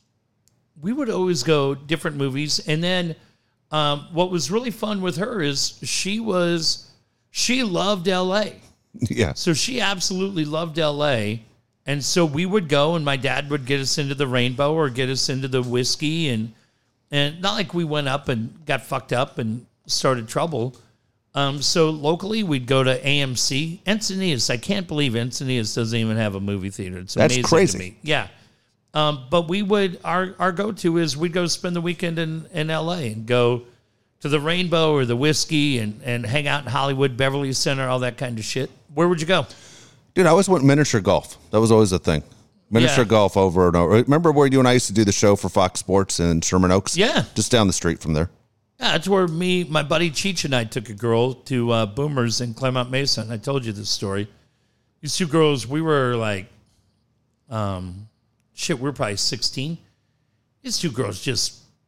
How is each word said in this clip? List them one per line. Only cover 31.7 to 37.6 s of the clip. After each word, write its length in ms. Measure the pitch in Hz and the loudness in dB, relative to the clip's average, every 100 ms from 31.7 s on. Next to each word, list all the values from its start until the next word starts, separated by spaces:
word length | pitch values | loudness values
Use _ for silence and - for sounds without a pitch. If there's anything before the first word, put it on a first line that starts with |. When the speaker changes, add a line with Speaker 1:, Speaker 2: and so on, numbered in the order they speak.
| 175 | -4
Speaker 1:
the 40 | |
weekend 360 | 170 165 175 165 | -4 -4 -4 -4
in, 280 | 165 160 156 | -4 -6 -8
in 180 | 170 156 | -6 -4
L 200 | 160 160 | -4 -4
A 220 | 180 127 | -4 -6
and 140 | 110 113 | -6 0
go 360 | 123 120 123 120 _ _ _ _ _ | 2 4 2 -6 _ _ _ _ _
to 80 | 147 | -2
the 120 | 147 | 0
Rainbow 520 | 151 175 180 165 160 | 0 -2 0 2 4
or 120 | 151 | 2
the 100 | 123 | 2
whiskey 640 | 120 151 151 - 156 147 127 | 2 2 2 0 0 2 0
and, 220 | 107 107 | -2 -6
and 240 | 139 - 113 | -6 -4 -2
hang 220 | 143 143 | -2 -2
out 160 | 143 | -4
in 60 | 127 | -4
Hollywood, 460 | 135 139 135 139 120 | -2 -2 0 0 0
Beverly 360 | 135 139 139 | -2 0 -4
Center, 340 | 131 | -2